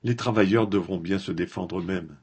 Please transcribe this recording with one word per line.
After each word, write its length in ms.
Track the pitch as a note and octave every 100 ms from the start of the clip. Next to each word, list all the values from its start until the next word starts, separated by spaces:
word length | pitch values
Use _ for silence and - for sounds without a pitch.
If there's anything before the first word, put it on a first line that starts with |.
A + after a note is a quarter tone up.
les 120 | A#2 A#2+
travailleurs 520 | B2+ A2 F#2+ A2 A2
devront 320 | G2 E2+ F#2
bien 200 | E2 F#2+
se 140 | -
défendre 480 | E2 F2 - F2+ F2+
eux-mêmes. 340 | F2 F#2 D#2+ C#2+